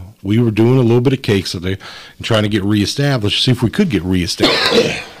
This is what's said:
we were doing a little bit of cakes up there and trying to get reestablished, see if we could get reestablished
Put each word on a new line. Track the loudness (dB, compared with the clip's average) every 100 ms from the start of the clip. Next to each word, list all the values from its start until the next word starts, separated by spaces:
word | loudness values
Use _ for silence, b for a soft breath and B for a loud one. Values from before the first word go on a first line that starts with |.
| -16 -12
we | -2 0
were | 2
doing | 4 4 4
a |
little | 4 2
bit | 2
of | 0
cakes | 0 -2 -2 -6
up |
there | -6 -8 B B B -12
and | -2
trying | 0
to | 0
get | 0 0
reestablished, | 2 0 0 -2 0 -2 0
see | 0
if | 0
we | 0
could | 0 0
get | 0
reestablished | 0 0 -2 -2 0 0 0 0 0 -4 -12 -18